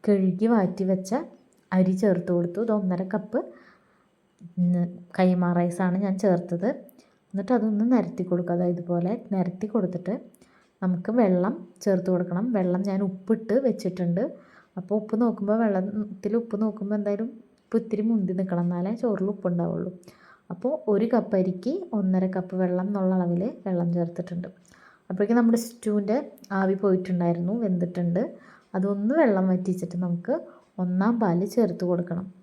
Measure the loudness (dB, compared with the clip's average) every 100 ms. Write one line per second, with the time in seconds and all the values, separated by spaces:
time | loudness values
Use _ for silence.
0 | 4 4 4 2 4 4 2 0 0 0
1 | 0 -4 -4 -16 _ _ _ 2 4 4
2 | 2 2 2 0 0 -2 0 0 0 -2
3 | -2 -6 -4 -6 -6 -14 -20 _ _ _
4 | _ _ _ _ -12 -2 0 2 -2 -6
5 | -12 2 4 4 2 2 0 0 0 0
6 | 0 2 2 2 0 -2 -2 -4 -10 _
7 | _ _ _ -8 0 0 2 2 4 4
8 | 2 -4 -2 -2 0 0 0 -2 -2 -2
9 | 0 -4 -2 -2 -2 -2 -2 -2 -2 -4
10 | -4 -6 -8 _ _ _ _ _ -2 -2
11 | 0 2 4 4 2 -4 -12 -6 0 0
12 | 2 0 0 -2 0 0 0 0 0 -2
13 | -2 -4 -2 -2 2 2 2 0 -4 -2
14 | -2 0 -2 -6 -20 -20 _ -14 -4 -4
15 | -2 0 0 0 0 2 2 0 -2 -4
16 | -6 -6 -2 -2 -2 -2 -2 -2 -4 -2
17 | -2 -2 -4 -8 -20 _ _ -4 -2 -2
18 | 2 2 0 -2 -2 0 0 -2 -2 -2
19 | -2 0 -2 -2 -2 -2 -2 -2 -6 -10
20 | -20 -20 -20 -20 _ -6 -4 -4 0 2
21 | 4 0 2 0 0 -2 -4 -4 -4 -2
22 | 0 2 0 -2 -6 -2 0 0 -2 0
23 | 0 2 2 0 -2 -6 -4 -2 0 0
24 | -2 -4 -8 -8 -10 -14 _ -20 -20 _
25 | _ 0 4 6 6 4 0 -6 -2 0
26 | 2 0 -2 -16 -6 0 2 2 2 2
27 | 2 0 2 0 -2 -2 0 0 0 -2
28 | 0 0 -2 -8 -20 -20 _ -2 -2 0
29 | 2 4 4 4 2 2 0 -4 -4 -4
30 | -2 -4 -2 -4 -6 -20 _ -6 -2 0
31 | 2 2 2 2 0 0 0 0 -2 -2
32 | -2 -6 -8 -14